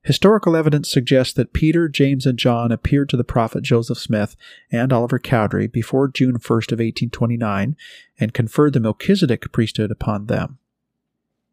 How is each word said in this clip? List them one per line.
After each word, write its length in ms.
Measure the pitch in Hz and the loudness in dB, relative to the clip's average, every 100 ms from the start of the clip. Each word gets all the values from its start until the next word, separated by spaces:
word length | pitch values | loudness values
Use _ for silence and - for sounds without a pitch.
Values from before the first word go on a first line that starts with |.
Historical 520 | - 139 196 214 175 165 | -2 2 4 4 2 2
evidence 340 | 156 147 139 | 2 0 0
suggests 440 | 143 120 131 123 | -2 2 2 2
that 200 | - 120 | -2 -4
Peter, 340 | - 156 170 165 | 0 0 2 0
James, 380 | 139 139 135 135 | 2 2 2 0
and 140 | 120 | 0
John 320 | 127 117 117 | 0 0 0
appeared 360 | 113 - 143 139 | -2 0 0 0
to 80 | 123 | -2
the 60 | |
prophet 400 | 120 123 113 139 | 0 0 0 -2
Joseph 360 | 127 117 117 120 | 0 0 0 -4
Smith 360 | - 107 104 - - - _ | -2 -2 -2 -6 -20 -20 _
and 200 | 117 131 | -2 2
Oliver 280 | 120 120 131 | 0 0 -2
Cowdery 480 | - 120 104 98 107 | 0 0 2 0 -2
before 400 | 117 - 135 139 | -4 -2 0 0
June 320 | - 127 120 | 0 0 0
first 320 | - 113 - | 0 -2 0
of 100 | 113 | -2
eighteen 280 | 113 - 120 | -4 -4 -6
twenty-nine 640 | - 117 117 110 98 107 151 - - _ - | -2 -2 -2 -2 -2 -2 -6 -12 -20 _ -6
and 140 | 110 | -4
conferred 400 | - 113 - 151 | -2 -2 2 2
the 60 | 135 | 2
Melchizedek 720 | 110 - - 196 135 113 - | 0 -2 0 2 2 0 -2
priesthood 400 | - 110 - 104 | -2 -2 -2 -4
upon 340 | 104 - 104 107 | -4 -4 -4 -2
them. 320 | 104 - 131 _ _ _ _ _ _ _ _ _ | -4 -4 -10 _ _ _ _ _ _ _ _ _